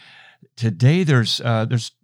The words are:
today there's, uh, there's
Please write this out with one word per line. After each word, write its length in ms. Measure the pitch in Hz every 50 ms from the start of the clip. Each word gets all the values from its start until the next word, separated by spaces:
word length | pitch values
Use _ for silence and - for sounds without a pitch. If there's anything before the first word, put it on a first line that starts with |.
| - - - - - - _ _ - _ _
today 480 | - 117 110 90 82 123 131 165 185 185
there's, 380 | 151 139 120 110 - - -
uh, 240 | - 120 113 110 110
there's 260 | 117 131 113 - - _ _